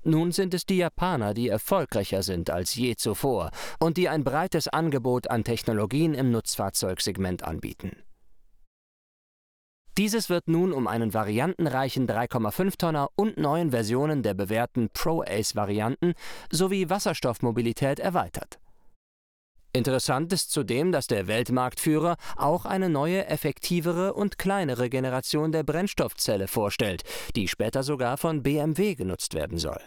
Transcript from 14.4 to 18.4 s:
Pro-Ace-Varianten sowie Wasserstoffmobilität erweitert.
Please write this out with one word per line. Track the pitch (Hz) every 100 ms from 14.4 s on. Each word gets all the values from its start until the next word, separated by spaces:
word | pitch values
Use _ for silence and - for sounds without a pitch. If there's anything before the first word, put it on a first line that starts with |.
| 98 110 120 - 110
Pro-Ace-Varianten | - 170 165 - 101 107 - 101 104 107 - 175 170 - - -
sowie | 156 185 196 175
Wasserstoffmobilität | 196 - 170 131 113 123 113 117 113 139 143
erweitert. | 190 170 104 -